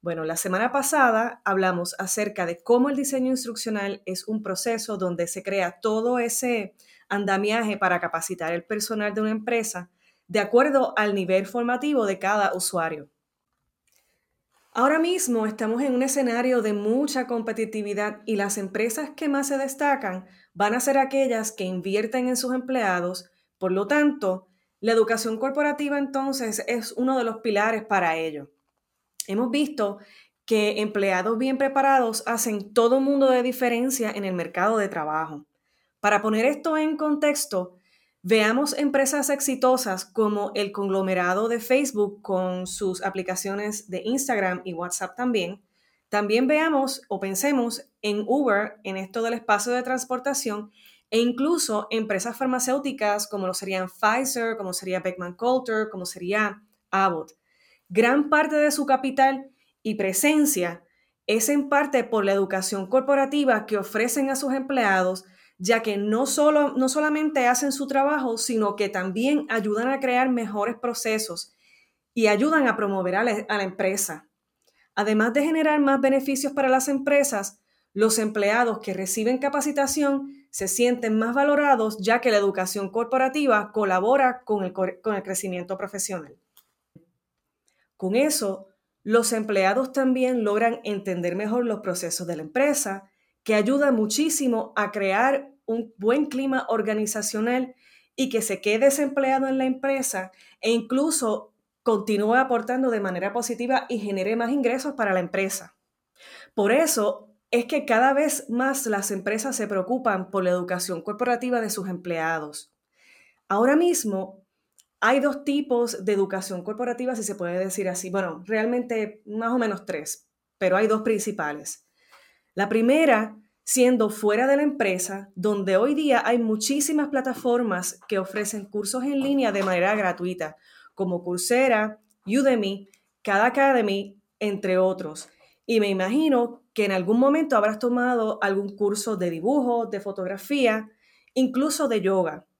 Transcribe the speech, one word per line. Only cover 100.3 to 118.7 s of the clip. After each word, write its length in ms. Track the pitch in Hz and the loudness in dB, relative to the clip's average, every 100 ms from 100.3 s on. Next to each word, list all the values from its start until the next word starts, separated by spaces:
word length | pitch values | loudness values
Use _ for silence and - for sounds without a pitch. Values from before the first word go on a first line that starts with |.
| _ - _ | _ -20 _
e 120 | 220 | 0
incluso 840 | 233 226 254 311 302 233 - - _ _ _ | 0 2 0 0 0 0 -2 -6 _ _ _
continúe 520 | - 214 208 208 208 240 | 0 0 2 0 4 4
aportando 560 | 269 240 220 254 262 | 4 0 0 -2 0
de 80 | 226 | 0
manera 320 | 196 180 190 | -2 -4 -4
positiva 540 | 220 240 233 240 - - | -4 -4 -4 0 -2 0
y 120 | 233 | -6
genere 360 | 208 196 190 226 | -4 -2 -2 -2
más 160 | 233 | 0
ingresos 440 | 285 254 262 277 285 | 0 0 -2 -4 -4
para 180 | 208 | 0
la 80 | 185 | 0
empresa. 560 | 175 185 190 190 - _ _ _ _ _ - - - | -2 -2 -4 -6 -12 _ _ _ _ _ -20 -20 -12
Por 200 | - 202 | -2 2
eso 560 | 254 320 247 208 - - _ _ | 4 2 2 0 -2 -12 _ _
es 140 | 240 | -2
que 220 | 240 302 277 | 0 -4 0
cada 260 | 226 254 | 4 4
vez 380 | 277 302 277 - | 4 2 -2 -4
más 360 | 233 262 269 233 | -2 0 -2 -2
las 220 | 202 196 | -4 -2
empresas 460 | 196 190 214 269 262 | -4 -4 -4 -4 -4
se 120 | 208 | -4
preocupan 640 | 196 185 254 254 196 180 | -2 -2 -2 0 -2 -2
por 120 | 196 | -2
la 60 | 180 | 0
educación 520 | 180 180 180 180 170 | 0 -2 -4 -4 -6
corporativa 600 | 165 208 247 240 254 247 | -8 -4 -2 0 0 -2
de 80 | 220 | -2
sus 180 | 214 190 | -6 -6
empleados. 840 | 175 180 165 160 165 151 147 - _ _ _ _ _ _ _ _ | -8 -6 -4 -2 -4 -6 -12 -18 _ _ _ _ _ _ _ _
Ahora 300 | 196 240 294 | 2 4 4
mismo 640 | 349 339 220 190 190 - _ _ _ _ _ _ | 4 2 -2 -4 -6 -12 _ _ _ _ _ _
hay 180 | 220 269 | 2 2
dos 240 | 277 269 | 2 -2
tipos 600 | 285 285 285 240 240 - | -2 -2 0 0 0 -2
de 100 | 190 | -2
educación 500 | 202 196 190 185 185 | 0 0 -2 -6 -8
corporativa, 520 | 175 214 247 240 254 240 | -8 -6 -4 -4 -4 -4
si 60 | |
se 140 | 202 208 | -6 -6
puede 240 | 170 180 | -4 -2
decir 300 | 190 190 185 | -4 -2 -4
así. 200 | 180 185 | -4 -4
Bueno, 320 | 190 185 160 185 | -4 -4 -6 -4
realmente 720 | 220 226 | -2 0